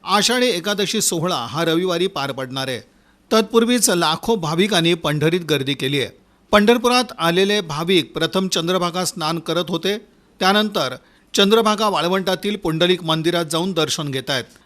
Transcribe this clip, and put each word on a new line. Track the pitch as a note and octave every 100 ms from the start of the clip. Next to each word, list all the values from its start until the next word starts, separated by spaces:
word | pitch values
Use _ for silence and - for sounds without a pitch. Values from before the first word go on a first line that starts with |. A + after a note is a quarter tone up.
आषाढी | - G3+ G3 B3 B3
एकादशी | F3 F3 G#3 G3+ A3
सोहळा | - E3+ F3 D#3
हा | A#2 C#3+ E3+
रविवारी | D#3+ F#3 E3+ F#3+
पार | D3+ C#3
पडणार | C3 C3 C3+ C3
आहे. | A#2+ - _ _ _ _
तत्पूर्वीच | A3 A3 A3+ A3+ B3 A#3
लाखो | F3 D#3+ D#3+ - A3+
भाविकांनी | D#3+ E3 G3+ F#3+ E3
पंढरीत | E3+ D#3 D3 D#3 F3+ D#3
गर्दी | D3 C3+
केली | C#3 C3 C#3+
आहे. | A2 - _ _ _
पंढरपुरात | G#3 G#3 A#3+ A#3+ B3 B3 -
आलेले | E3 F3 G3 G#3
भाविक | E3 D3 E3+ F#3 C#3+
प्रथम | D#3 D#3+ F#3 F#3+
चंद्रभागा | F3+ E3 F#3 F3 F3 F3+
स्नान | - D#3 E3
करत | D#3 E3 F3
होते, | E3 F#3 G#3+ - _ _ _
त्यानंतर | F#3 G3+ G#3+ G3 C3 B2+ _ _ _
चंद्रभागा | - G3 A3+ G#3+ G#3 G#3+
वाळवंटातील | E3+ E3 F#3+ F#3 F#3 G3+ G#3
पुंडलिक | E3+ D#3+ F3 F3+
मंदिरात | D#3+ D#3+ D#3+ E3+ D#3+
जाऊन | E3 F#3
दर्शन | E3 D3+ - D3
घेतायत. | C3+ B2+ C3 A2+ -